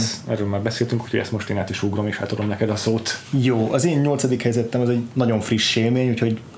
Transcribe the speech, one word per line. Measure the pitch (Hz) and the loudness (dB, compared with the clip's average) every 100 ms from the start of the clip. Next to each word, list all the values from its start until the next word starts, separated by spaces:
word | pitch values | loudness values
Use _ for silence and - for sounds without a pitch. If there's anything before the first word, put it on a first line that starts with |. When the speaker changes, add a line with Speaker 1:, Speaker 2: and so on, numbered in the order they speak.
| 113 - - | 0 -4 -4
Speaker 1:
Erről | 110 101 | -2 0
már | 101 | 0
beszéltünk, | 113 - 117 117 | 0 0 0 0
úgyhogy | - 104 | 0 -2
ezt | 98 | 0
most | 107 - | -4 -2
én | 101 | -2
át | 92 | -2
is | - | -2
ugrom, | 101 101 104 | -2 0 -2
és | 101 | -2
átadom | 98 107 104 | -4 -2 -2
neked | 98 110 | 0 0
a | 101 | 0
szót. | 113 110 - - - | 0 0 -2 -8 -2
Speaker 2:
Jó, | 135 127 113 110 | 2 4 4 2
az | 135 | 2
én | 170 147 | 2 2
nyolcadik | 147 139 127 117 | 2 2 0 0
helyezettem | 123 117 117 123 | 0 0 0 0
az | 123 | 2
egy | 120 117 | 0 0
nagyon | 131 117 107 | 0 2 2
friss | - 110 - 117 | 0 0 2 2
élmény, | 113 127 127 | 2 2 2
úgyhogy | 110 117 110 - | 2 0 -2 -6